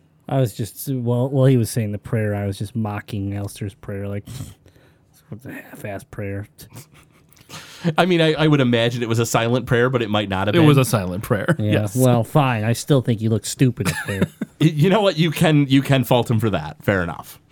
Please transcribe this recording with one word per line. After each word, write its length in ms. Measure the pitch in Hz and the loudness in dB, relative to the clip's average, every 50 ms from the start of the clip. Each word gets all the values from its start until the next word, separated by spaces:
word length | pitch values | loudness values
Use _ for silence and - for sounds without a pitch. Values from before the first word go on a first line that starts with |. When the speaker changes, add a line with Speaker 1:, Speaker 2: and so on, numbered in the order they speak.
| _ _ _ _ _ - | _ _ _ _ _ -4
Speaker 1:
I 120 | 135 135 | -2 -2
was 140 | 131 104 - | -2 -2 -4
just, 320 | - 113 - - - - 147 | -6 -10 -10 -10 -12 -8 -8
while, 400 | 135 127 120 117 120 120 127 135 | -6 -4 -4 -2 -2 -2 -2 -2
while 160 | 143 135 131 | 0 2 4
he 120 | 135 131 120 | 4 4 4
was 120 | 110 - | 2 0
saying 220 | - 120 110 104 | -2 -4 -4 -4
the 80 | 104 104 | -6 -10
prayer, 340 | - - - 110 107 104 104 | -8 -6 -4 -2 -2 -2 -2
I 140 | 101 101 101 | -2 -4 -4
was 100 | 98 - | -4 -6
just 180 | 110 101 - | -8 -8 -6
mocking 600 | 113 110 104 104 101 - - - 101 98 98 98 | -6 -6 -4 -6 -8 -10 -10 -8 -8 -6 -6 -6
Alistair's 400 | 101 101 98 - - 110 98 - | -6 -8 -10 -10 -10 -12 -12 -12
prayer, 320 | _ - - 101 98 101 101 | _ -14 -12 -10 -10 -8 -8
like, 160 | 101 101 - - - - - - - _ _ _ _ | -8 -10 -10 -12 -14 -14 -14 -16 -18 _ _ _ _
<laughs> 540 | _ _ _ _ _ _ _ _ _ _ - | _ _ _ _ _ _ _ _ _ _ -18
"What 140 | - 101 - | -18 -18 -16
the 80 | 123 - | -16 -18
half-ass 520 | - - - - - - 104 101 95 - | -18 -18 -20 -18 -14 -12 -12 -12 -12 -14
prayer." 420 | - - - 104 98 98 98 107 - _ - - - - - - _ _ - - _ _ _ _ _ _ - - - - - - - - - - 170 156 - | -14 -12 -10 -8 -8 -8 -8 -10 -12 _ -20 -20 -20 -20 -20 -20 _ _ -20 -20 _ _ _ _ _ _ -20 -20 -20 -20 -20 -20 -20 -14 -6 -4 -2 0 2
Speaker 2:
I 80 | 175 185 | 2 2
mean, 140 | 175 165 | 4 4
I, 120 | 160 160 151 | 4 2 2
I 140 | 143 156 156 | 2 2 4
would 140 | 147 139 | 4 4
imagine 420 | 127 120 120 117 117 120 123 120 117 | 4 4 4 2 2 0 0 -2 -2
it 60 | 110 | -2
was 100 | 113 117 | 0 0
a 60 | 117 | 0
silent 420 | - - 117 113 117 123 127 110 - | 0 0 0 2 2 0 0 0 2
prayer, 220 | 127 120 120 131 | 2 2 2 2
but 100 | 135 120 | 2 0
it 80 | 113 101 | 0 0
might 200 | 104 107 104 98 | 0 -2 0 -2
not 180 | 95 92 98 104 | -2 -2 0 2
have 80 | 107 | 4
Speaker 3:
It 40 | 170 | 4
Speaker 2:
been. 80 | 156 151 | 6 6
Speaker 3:
was 100 | 147 139 | 6 6
a 80 | 127 | 4
silent 380 | - 127 107 92 90 87 101 - | 2 2 -2 -2 -2 -6 -6 -4
prayer. 320 | - 120 95 104 - 156 - | -2 -2 -2 0 -2 -2 0
Speaker 1:
Yeah, 120 | 107 104 | 0 0
Speaker 3:
Yes. 240 | 104 - 107 104 - | 0 0 0 -2 0
Speaker 1:
well, 280 | 127 127 123 120 117 110 | 2 4 4 4 2 2
fine. 400 | - - 156 139 131 120 107 107 | 2 2 2 2 2 0 0 0
I 100 | 113 117 | -2 -2
still 280 | - - - 147 131 | -2 0 2 2 2
think 200 | - - 117 101 | 2 0 -2 -2
you 80 | 110 113 | 0 0
look 160 | 113 104 - | 0 -2 -2
stupid 420 | - - - 143 123 117 - 98 92 | -4 -2 2 2 2 2 0 -6 -8
up 60 | - - - - | -8 -10 -8 -6
there. 140 | 101 95 - - - - - | -4 -2 -2 -2 -4 -6 -12
Speaker 2:
<laughs> 160 | - _ - | -10 _ 0
Y-, 60 | 247 - | 0 0
you 220 | 160 147 147 190 | 2 2 2 2
know 120 | 185 220 | 4 2
what? 160 | 202 196 156 151 | 2 2 2 2
You 120 | 165 170 | 0 0
can, 360 | 147 - 160 156 156 147 143 131 | 0 2 2 4 4 4 4 4
you 140 | 131 139 131 | 4 2 4
can 200 | - 139 135 120 | 4 2 2 2
fault 260 | - 131 120 117 - | 2 2 2 2 2
him 80 | 117 110 | 0 0
for 100 | 117 110 | 0 0
that. 320 | 92 80 76 76 - - - | -2 -2 -4 -8 -12 -6 -2
Fair 180 | - 101 92 87 | 0 0 0 0
enough. 360 | 85 - - - - - - _ _ | -2 -6 -10 -12 -18 -20 -20 _ _